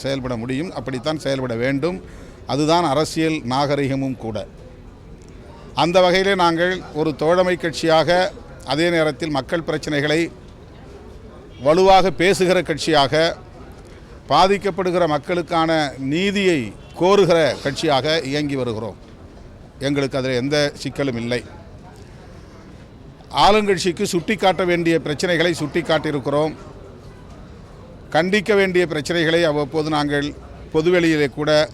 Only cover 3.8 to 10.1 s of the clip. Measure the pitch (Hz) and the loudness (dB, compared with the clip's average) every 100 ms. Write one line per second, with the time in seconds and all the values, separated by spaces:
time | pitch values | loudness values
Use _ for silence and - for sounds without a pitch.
3.8 | 135 135 135 127 113 104 - - - - | 0 -2 -4 -6 -8 -8 -10 -14 -20 -20
4.8 | - - - - - - - - - - | -20 -20 -20 -20 -20 -20 -20 -20 -8 -2
5.8 | 160 185 180 190 190 190 170 165 180 185 | 2 4 4 4 2 2 2 2 0 -2
6.8 | - 147 156 131 151 180 180 180 170 - | -6 -4 -4 0 2 2 2 0 -4 -2
7.8 | 165 160 151 175 185 - - - - 143 | 2 4 4 2 0 -4 -16 -16 -4 0
8.8 | 170 170 156 131 165 143 127 175 165 156 | 2 2 0 -2 -4 -4 -2 -4 -4 -6
9.8 | - 147 151 | -4 -2 0